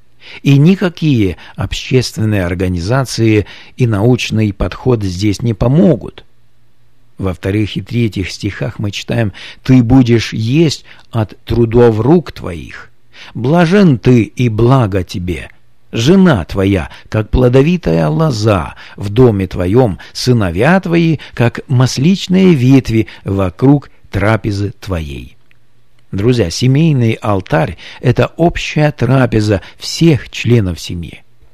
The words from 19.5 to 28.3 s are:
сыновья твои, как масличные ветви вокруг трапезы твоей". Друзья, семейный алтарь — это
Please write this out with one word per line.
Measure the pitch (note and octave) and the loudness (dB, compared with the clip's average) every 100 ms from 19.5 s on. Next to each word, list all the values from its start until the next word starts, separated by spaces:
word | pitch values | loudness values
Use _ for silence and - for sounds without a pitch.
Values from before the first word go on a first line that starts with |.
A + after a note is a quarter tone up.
| - F2+ A#2 A#2+ D#2+ - | -4 0 0 0 -4 -12
сыновья | - - A#2+ F#2 E2 C#3 F#3+ | -6 0 0 0 0 2 2
твои, | F3+ E3+ E3 D3 - | 0 0 0 -2 -6
как | - A#2 - - | -4 -2 -2 -2
масличные | B2 B2+ - D3+ G3 - F#3 F#3 | 0 0 2 0 0 0 2 4
ветви | D3+ B2+ C3+ - A2+ G#2 - | 4 4 4 4 -2 -2 -8
вокруг | - G2 F#2 - C3 C#3+ - - - | -6 -2 -4 0 2 2 -2 -20 -8
трапезы | G2+ G2+ A2 A2 G2 G2+ - | -4 0 -2 -2 -4 -6 -8
твоей". | - F2 D2+ B1 B1 - - - - - - - - | -8 -8 -8 -12 -16 -20 -20 -20 -20 -20 -20 -20 -12
Друзья, | F#2+ A2+ A#2+ F2 | -2 0 0 -2
семейный | - B2+ C#3 E3 C3+ A2+ A2 | 0 0 2 2 2 0 -2
алтарь — | A2+ G2 - D#3 D3+ - - - | -2 -4 -2 -2 -2 -6 -18 -4
это | B2+ A#2+ B2+ | -2 0 -2